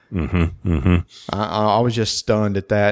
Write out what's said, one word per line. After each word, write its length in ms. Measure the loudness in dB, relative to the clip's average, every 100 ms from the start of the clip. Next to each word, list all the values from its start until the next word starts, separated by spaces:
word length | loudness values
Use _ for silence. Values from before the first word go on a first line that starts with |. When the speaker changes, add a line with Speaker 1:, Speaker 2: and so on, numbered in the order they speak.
| _
Speaker 1:
Mm-hmm, 560 | -6 -2 0 0 -2 -2
mm-hmm. 260 | 0 2 2 0 -12 -10 -6
Speaker 2:
I, 80 | -4
I, 320 | 0 2 2
I 20 |
was 160 | 2 0
just 220 | -2 -4
stunned 380 | 0 0 0 -2
at 120 | -2
that. 200 | 0 2